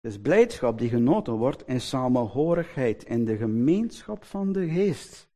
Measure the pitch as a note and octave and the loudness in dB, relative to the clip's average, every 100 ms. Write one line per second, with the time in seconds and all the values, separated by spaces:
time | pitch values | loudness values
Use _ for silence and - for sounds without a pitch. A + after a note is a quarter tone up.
0 | A#2 G2+ G#2+ F#3+ A#3 - B2 A2+ A#2 A#2 | -10 -6 2 4 4 2 -2 0 0 2
1 | A#2+ G3+ G#3 A2+ B2 D3 - B2+ - C3+ | 4 2 0 0 0 -2 -4 -4 -2 -2
2 | B2+ B2+ A2+ G#2+ D#3 E3+ E3 - B2+ G#2+ | 2 2 0 0 0 0 -2 -2 -2 -2
3 | - A#2 A2+ G#2+ A2+ A2 B2+ F#3 A3+ - | -4 -2 0 0 0 0 2 2 0 -8
4 | - G#3+ - G3 G3 F#3+ F3 E3 G3+ C#3+ | -12 -12 -10 -6 -2 -2 -2 0 0 0
5 | - - - | -8 -20 -20